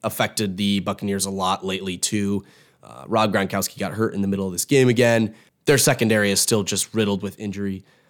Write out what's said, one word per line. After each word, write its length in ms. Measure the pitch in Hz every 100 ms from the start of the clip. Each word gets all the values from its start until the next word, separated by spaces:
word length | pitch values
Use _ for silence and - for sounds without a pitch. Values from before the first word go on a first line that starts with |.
affected 520 | 113 - 113 - 104 92
the 240 | 101 98
Buccaneers 440 | 92 98 104 98 95
a 60 |
lot 340 | 95 92 98 95
lately, 320 | 95 95 92
too. 480 | - 107 101 101 - _ _ _
Uh, 220 | - 58 67
Rob 260 | 110 107
Gronkowski 440 | 101 98 98 92 -
got 140 | 98
hurt 240 | 95 110 98
in 60 |
the 60 | 98
middle 200 | 98 95
of 60 |
this 120 | 87 -
game 220 | 139 127
again. 480 | 120 120 117 110 - _ _ -
Their 120 | 143
secondary 540 | - 131 113 107 101
is 80 | 98
still 240 | - 113
just 320 | 98 98 - 110
riddled 260 | 104 101
with 160 | 101 -
injury. 460 | 104 98 101 95 - _ _